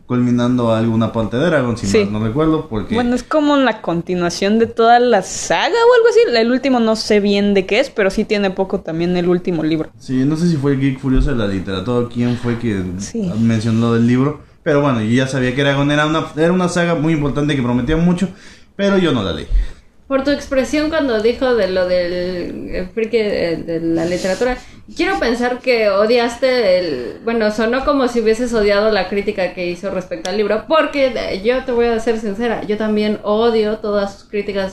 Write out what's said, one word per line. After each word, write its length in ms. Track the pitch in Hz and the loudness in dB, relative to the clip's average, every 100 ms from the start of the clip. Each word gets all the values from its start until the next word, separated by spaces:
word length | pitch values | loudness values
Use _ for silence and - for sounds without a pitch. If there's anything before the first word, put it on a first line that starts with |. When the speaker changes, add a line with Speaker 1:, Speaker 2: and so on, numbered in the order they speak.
| - | -4
Speaker 1:
culminando 680 | 123 123 120 120 123 117 | 0 0 0 0 0 0
alguna 380 | 110 117 110 110 | 0 0 0 0
parte 240 | 113 107 117 | -2 -4 0
de 80 | 170 | 0
Eragon, 300 | 156 120 113 | 2 0 -2
si 80 | 98 | 0
Speaker 2:
Sí. 180 | 214 | 2
Speaker 1:
mal 80 | 196 | 0
no 140 | 107 110 | -2 -2
recuerdo, 420 | 127 160 156 - | 0 0 0 -2
porque 260 | 110 - | -6 -2
Speaker 2:
Bueno, 200 | 226 240 | -2 0
es 80 | 247 | -2
como 340 | - 311 294 285 | 0 0 2 2
la 240 | 254 226 | 2 0
continuación 760 | - 170 165 180 175 - 196 220 | -4 -4 -2 -2 -2 -2 0 2
de 80 | 226 | 0
toda 320 | 226 226 240 | 2 6 6
la 220 | 247 208 | 6 2
saga 520 | 185 - - 170 247 | 0 -8 -2 0 0
o 200 | 466 466 | 4 6
algo 140 | 494 453 | 6 6
así. 100 | 427 440 233 | 4 4 2
El 140 | 233 | 2
último 300 | 254 269 247 | 0 2 2
no 160 | 226 214 | 2 0
sé 240 | - 208 | 2 2
bien 340 | 202 202 202 | 2 2 2
de 100 | 196 190 | 2 2
qué 140 | 208 | 0
es, 80 | 269 | 0
pero 220 | - 196 | 0 0
sí 140 | 202 | 0
tiene 260 | 208 208 196 | -2 0 -2
poco 300 | 190 190 190 | -2 -4 -4
también 360 | - 160 175 180 | -4 -4 0 0
el 120 | 175 | 2
último 340 | 180 185 165 | 0 0 -2
libro. 280 | 156 160 156 - | -2 -2 -4 -10
Speaker 1:
Sí, 260 | - 131 | -4 0
no 120 | 139 156 | 0 2
sé 120 | 175 | 0
si 80 | 156 | 2
fue 160 | 139 | 0
el 80 | 135 | 2
Geek 180 | 139 131 | 0 -2
Furioso 320 | 135 131 139 | 0 2 2
de 60 | 123 | 0
la 100 | 101 | 0
Literatura 600 | 95 90 92 98 123 117 | -2 -4 -4 -2 -2 -2
o 20 | |
quién 280 | 120 120 117 | -2 -2 -2
fue 220 | 120 117 | -2 -2
que 240 | 117 98 90 90 | -2 -4 -4 -8
Speaker 2:
Sí. 320 | 101 233 185 107 | -8 -6 -4 0
Speaker 1:
mencionó 500 | 113 113 113 113 117 | 2 2 0 0 2
lo 60 | |
del 120 | 117 117 | 2 2
libro. 340 | 123 139 151 - - | 2 0 -2 -14 -8
Pero 180 | 170 143 | 0 2
bueno, 180 | 143 120 | 2 0
yo 80 | 107 | 2
ya 160 | 123 131 | 0 0
sabía 280 | 139 127 | -2 -2
que 80 | 127 | 0
Eragon 280 | 139 139 143 | 0 2 2
era 160 | 147 151 | 2 0
una, 200 | 160 160 151 | 0 -4 0
era 160 | 170 | 2
una 160 | 185 175 | 2 0
saga 260 | 180 170 | 0 0
muy 200 | 160 156 | 0 0
importante 420 | 160 147 135 147 143 | 0 0 0 0 0
que 60 | |
prometía 340 | 120 123 120 160 | 0 0 0 2
mucho, 320 | 170 180 185 - - - - - | 2 2 -2 -6 -20 -20 -16 -2
pero 220 | 196 196 | 2 2
yo 140 | 165 | 2
no 100 | 127 | 0
la 100 | 92 | -2
leí. 140 | 76 - - - - - _ - | -4 0 0 0 -8 -20 _ -4
Speaker 3:
Por 180 | 269 | -2
tu 60 | 269 | 0
expresión 600 | 285 - 262 240 302 302 | -2 0 -2 0 0 0
cuando 320 | 320 285 220 | -2 0 0
dijo 320 | 220 240 254 | 0 0 0
de 140 | 240 185 | 0 0
lo 200 | 185 180 | 0 0
del, 240 | 180 175 180 180 180 - - - | 0 0 -4 -4 -6 -8 -10 -8
eh, 180 | 175 180 | -8 -6
friki 240 | 226 226 233 | -6 -2 0
de, 400 | 208 - 170 165 | 0 -2 -2 -4
de 240 | - 165 | -4 -4
la 240 | 165 165 | -2 0
literatura, 540 | 170 175 190 185 247 247 - - - | -2 -2 -2 -2 -2 -4 -10 -20 -14
quiero 240 | 208 339 370 | -4 -2 0
pensar 420 | 254 240 240 247 | -2 0 -2 -2
que 280 | 262 240 208 | 0 2 2
odiaste 880 | 196 220 247 240 - 262 254 202 180 | 2 4 2 2 0 0 2 4 2
el, 400 | 175 127 113 76 | 0 -4 -6 -8
bueno, 260 | 226 233 214 | -4 0 0
sonó 320 | 214 220 262 269 | 0 0 0 0
como 200 | 285 247 | 2 2
si 120 | 233 | 2
hubieses 320 | 220 220 247 | 0 0 0
odiado 380 | 226 208 202 214 | 2 2 4 2
la 180 | 208 185 | 2 0
crítica 460 | 202 202 196 180 | -2 -4 -2 -4
que 160 | 185 175 | -4 -6
hizo 200 | 175 196 | -6 -6
respecto 380 | 185 175 170 180 | -6 -6 -8 -6
al 80 | 202 | -2
libro, 280 | 202 214 - | 0 -2 2
porque, 460 | 311 294 285 262 220 | 2 2 0 0 0
eh, 240 | 190 196 | -6 -4
yo 220 | 214 254 | -2 -2
te 80 | 254 | 0
voy 140 | 240 240 | 0 0
a 120 | 226 | 0
ser 200 | 240 220 | 0 -2
sincera, 420 | 214 196 240 208 | -4 -4 -4 -4
yo 120 | 185 208 | -4 -4
también 440 | 214 208 214 214 | 0 0 0 -2
odio 560 | - 214 233 226 214 214 | -2 0 2 2 0 -2
todas 340 | 214 208 196 - | -2 -2 -2 -8
sus 60 | - | -8
críticas, 400 | 208 202 196 190 | -6 -4 -4 -2